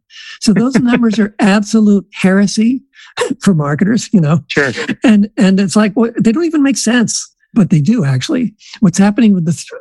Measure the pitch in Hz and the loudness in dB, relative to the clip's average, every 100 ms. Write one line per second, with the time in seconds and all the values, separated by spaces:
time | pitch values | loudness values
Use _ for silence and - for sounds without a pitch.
0 | _ - - - - 196 240 269 247 247 | _ -20 -20 -4 0 0 0 0 0 0
1 | 233 220 208 - 214 202 208 226 208 202 | 0 0 -2 0 0 0 0 0 2 2
2 | 175 - 190 190 202 - 226 262 - _ | -2 -2 0 2 0 0 -2 -2 -8 _
3 | - - - - - 165 143 147 190 226 | -18 -8 -8 -4 0 0 0 -2 0 -2
4 | - 202 147 160 - - 143 - - - | 0 0 2 0 -2 -4 -2 -4 -8 -2
5 | 269 208 208 - 190 190 202 208 214 - | 2 2 0 0 0 2 0 0 0 0
6 | 233 - 220 262 339 311 277 233 - 247 | -2 0 0 0 0 0 0 0 0 0
7 | 196 - - _ _ - 170 156 143 240 | 0 -4 -12 _ _ -2 2 2 2 0
8 | 143 127 131 311 247 - - - 185 - | 0 -2 -4 -4 -4 -8 -20 -2 0 2
9 | 202 208 226 190 165 160 - - | 2 2 2 2 0 -6 -8 -16